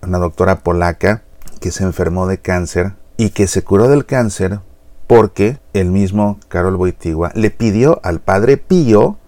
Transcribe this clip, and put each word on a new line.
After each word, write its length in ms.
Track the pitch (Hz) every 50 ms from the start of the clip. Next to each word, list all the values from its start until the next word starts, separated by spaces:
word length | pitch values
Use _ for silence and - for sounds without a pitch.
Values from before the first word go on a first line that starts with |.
una 160 | - 92 90 90
doctora 440 | 87 87 - - 92 92 95 92
polaca 600 | - 87 87 87 87 87 85 - - 101 107 113 _ - - - - - - -
que 100 | - 92
se 140 | - - 101
enfermó 420 | 92 85 - 104 82 87 92 92
de 140 | 92 95 92
cáncer 540 | - - 92 90 90 85 - 95 90 98 95 - - - _ -
y 120 | 113 101
que 160 | - - 104
se 180 | 90 - 95 90
curó 240 | - - 98 110 127
del 200 | 143 147 135 -
cáncer 540 | 139 131 120 110 - - 101 92 95 101 95 - - _ _ - - - -
porque 540 | - 120 117 110 101 - - 101 107 135 143 _ - -
el 180 | 98 95 90
mismo 480 | 92 98 101 92 95 107 104 104 101 - - _
Karol 300 | - 90 90 95 95 92
Wojtyła 540 | 92 90 87 - - 85 80 78 85 85 -
le 160 | 110 107 104
pidió 480 | - - 117 113 98 107 123 147 165 -
al 180 | - 90 85 78
Padre 380 | - - 92 95 104 120 139 135
Pío 600 | - - 185 180 156 120 107 104 113 175 208 - _